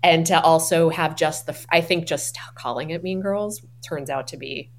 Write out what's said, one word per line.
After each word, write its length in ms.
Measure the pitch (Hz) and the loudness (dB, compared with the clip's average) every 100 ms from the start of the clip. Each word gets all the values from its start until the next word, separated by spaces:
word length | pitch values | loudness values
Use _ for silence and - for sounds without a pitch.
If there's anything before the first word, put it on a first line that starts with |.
and 240 | 175 165 165 | 6 6 4
to 160 | 175 | 4
also 480 | 160 160 165 170 165 | 6 4 4 4 2
have 260 | 160 160 160 | 2 -4 0
just 300 | 160 - - | -2 -2 -10
the, 60 | |
f-, 160 | 143 - | -12 2
I 120 | 170 | 2
think 260 | 170 175 165 | 2 -2 -2
just 320 | 143 - - - - | -4 -6 -10 -18 -10
calling 340 | 131 120 156 | -6 -6 -6
it 140 | 165 | -6
Mean 160 | 180 190 | -6 -6
Girls 400 | 196 202 208 214 - - | -4 -4 -4 -8 -16 -20
turns 260 | - 151 139 | -10 -10 -6
out 160 | 135 131 | -6 -8
to 80 | 131 | -12
be 340 | 135 139 139 | -12 -12 -14